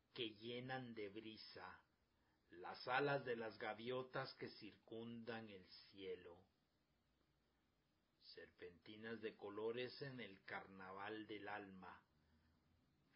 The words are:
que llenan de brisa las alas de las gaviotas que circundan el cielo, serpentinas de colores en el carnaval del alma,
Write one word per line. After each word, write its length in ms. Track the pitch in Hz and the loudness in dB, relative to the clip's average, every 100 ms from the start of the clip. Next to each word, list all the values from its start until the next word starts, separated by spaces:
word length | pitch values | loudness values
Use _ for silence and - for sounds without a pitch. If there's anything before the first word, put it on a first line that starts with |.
| _ | _
que 220 | - 113 101 | 0 2 2
llenan 580 | 113 120 127 131 120 | -2 0 2 2 0
de 160 | 110 101 | -2 -2
brisa 720 | 104 110 110 - 98 90 - - _ _ _ _ _ - | -2 -6 -8 -10 -8 -8 -10 -16 _ _ _ _ _ -16
las 360 | 87 90 98 127 | -8 -6 -2 6
alas 380 | 131 143 143 127 | 8 10 8 6
de 100 | 117 | 2
las 220 | 110 101 | 2 0
gaviotas 760 | 113 104 117 127 127 139 135 - | 0 0 2 2 2 0 0 -2
que 140 | 120 | -6
circundan 1000 | - 101 - - 113 117 117 113 113 110 | -4 -10 -10 -8 -4 -4 -4 -2 -4 -4
el 160 | 98 90 - - | -10 -12 -16 -14
cielo, 480 | 98 95 90 87 87 - _ _ _ _ _ _ _ _ _ _ _ _ _ _ _ _ _ - 85 | -6 -4 -4 -6 -12 -18 _ _ _ _ _ _ _ _ _ _ _ _ _ _ _ _ _ -12 -10
serpentinas 840 | 85 - 90 85 - 107 113 113 | -10 -8 -8 -8 -10 -4 -2 0
de 140 | 107 - | 0 0
colores 640 | 101 101 113 120 127 - | -2 2 4 4 2 0
en 160 | 143 127 | -2 -2
el 240 | 104 95 | -6 -6
carnaval 840 | - 101 95 95 92 95 101 110 107 | -4 -4 -4 -8 -6 -2 0 0 0
del 220 | 104 101 | -2 0
alma, 520 | 104 98 95 92 87 - - - - - - - - - _ _ | -2 -2 -6 -8 -10 -14 -20 -20 -20 -20 -20 -20 -20 -20 _ _